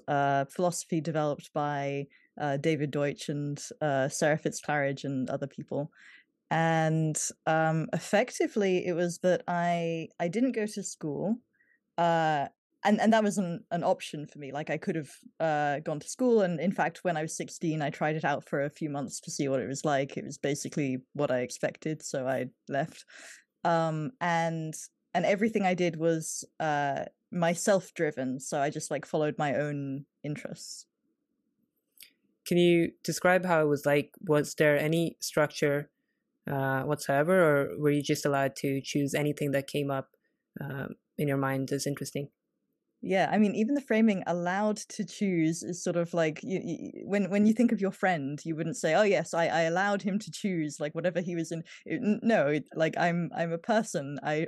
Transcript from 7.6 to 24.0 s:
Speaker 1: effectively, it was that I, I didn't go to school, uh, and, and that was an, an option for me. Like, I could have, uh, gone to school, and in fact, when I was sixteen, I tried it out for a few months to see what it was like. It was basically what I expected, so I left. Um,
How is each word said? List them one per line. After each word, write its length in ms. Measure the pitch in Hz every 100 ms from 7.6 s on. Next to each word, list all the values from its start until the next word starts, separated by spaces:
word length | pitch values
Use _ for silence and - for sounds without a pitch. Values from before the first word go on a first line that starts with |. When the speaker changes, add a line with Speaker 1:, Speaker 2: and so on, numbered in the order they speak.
| 160 160 -
Speaker 1:
effectively, 920 | 170 - 202 254 - 330 226 196 180 -
it 60 |
was 280 | 165 175 170
that 220 | 185 170 -
I, 600 | 175 175 170 165 165 156 -
I 80 | 175
didn't 240 | 196 262
go 140 | 233 208
to 160 | 208
school, 560 | 190 - 160 147 165 240 - _ _ _ _ -
uh, 520 | 170 165 160 151 139 - _ _
and, 160 | 196 214
and 120 | 214
that 120 | 220
was 120 | 214 208
an, 280 | 175 165 -
an 100 | 175
option 440 | 160 190 - 156 151
for 100 | 151
me. 140 | 139
Like, 180 | 139 156
I 60 | 151
could 180 | -
have, 160 | 160 139 - - -
uh, 400 | 160 147 147 139
gone 180 | 165 151
to 100 | -
school, 340 | - 254 226
and 180 | 180 165
in 100 | 170
fact, 300 | - 151 -
when 140 | 180 160
I 60 |
was 140 | 160 -
sixteen, 460 | 165 - 165 156
I 80 | 147
tried 240 | - 156
it 100 | 156
out 240 | 156 143 -
for 140 | 151
a 80 | 143
few 200 | - 151
months 280 | 143 190 -
to 80 | -
see 180 | - 139
what 120 | 135
it 60 | 107
was 180 | 139
like. 320 | 156 139 143 -
It 80 |
was 140 | 127 147
basically 600 | 143 147 151 170 139 131 -
what 180 | 143 143
I 80 | 127
expected, 600 | 127 - 147 - 156 156
so 260 | - 143 131
I 220 | 127 127 - -
left. 360 | 135 160 - - - - - _ _
Um, 480 | 170 165 165 156